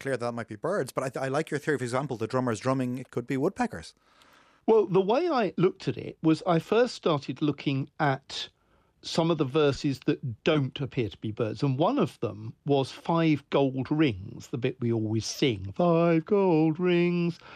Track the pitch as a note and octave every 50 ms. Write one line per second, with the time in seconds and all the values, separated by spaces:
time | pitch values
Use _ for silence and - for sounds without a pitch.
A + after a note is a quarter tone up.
0 | - C3+ C3+ A#2 A#2+ A#2+ A#2+ A#2 A2 - A2 G2+ - D#3+ G3 G3+ C#3 B2 - -
1 | C3+ C3+ - C#3+ C3+ C3+ C3 D3+ E3 - D#3+ C#3 - - D3 B2 B2+ A#2 A#2 C3
2 | D3 - B2+ G#2 A2+ G#2 - C3 B2+ B2+ A2+ G2+ - C3 C3+ C3+ C3 B2 B2 C3
3 | B2 - - C3 A#2+ - C#3 C3 C#3 F#3+ - - B3 A3 - - E3+ - - _
4 | _ _ _ _ - _ _ _ _ _ _ _ - - A3 A3 G3+ - F3 F#3+
5 | F#3+ F#3 A3+ C#4 F4+ F4 D#4 B3+ A3 F3 - - E3+ G3 - - - - - -
6 | - - - - - D#3+ D#3+ D#3 - F#3+ E3+ E3 - - G3+ A3 B3 A#3 - -
7 | - F#3+ D#3 C#3 - - B2+ - - D3 C#3 - - D3 C#3 C3+ C3+ - _ -
8 | D#3 C#3+ C3+ C3 _ - - - - - _ _ _ _ _ _ _ _ _ _
9 | - - - - E3 E3 E3+ D3+ D3+ B2+ C3 D#3 D3+ C#3+ C3 - - D3 C3 -
10 | - - D3 - - C3 G#2+ - - - D#3 D3+ C3+ B2 - - C#3+ A#2 - -
11 | A#2 G2+ - - - A2 G#2+ - A#2+ G#2+ A2+ A2 - C#3+ C3 B2+ D#3+ G#3 C4+ D4
12 | F#3+ B2+ - - - G#2 G2+ G#2 A2 A2+ - _ - C#3+ C#3+ C#3 C3 - - -
13 | - - E3+ E3 E3 D#3+ D3+ C#3 - - - D3 C#3 C3+ B2+ C3+ B2+ - D3+ D3+
14 | D#3+ C#3 G#2+ F#2 G2 G#2+ - - - - - B2+ A#2 B2+ - - B2 A#2 A#2 A2+
15 | A2 G#2+ A2 A2+ G#2+ - - - D#3+ C#3 A2 G2 F#2 G2+ G2+ - F3 F3 E3+ E3
16 | E3+ E3+ E3+ D#3+ D#3+ - G#3 G3+ G3 F#3 E3 D#3 D#3+ D#3+ D#3 E3+ F3+ F3+ F3 F3
17 | F3 F3 F3 F3 E3+ E3+ E3 - - - -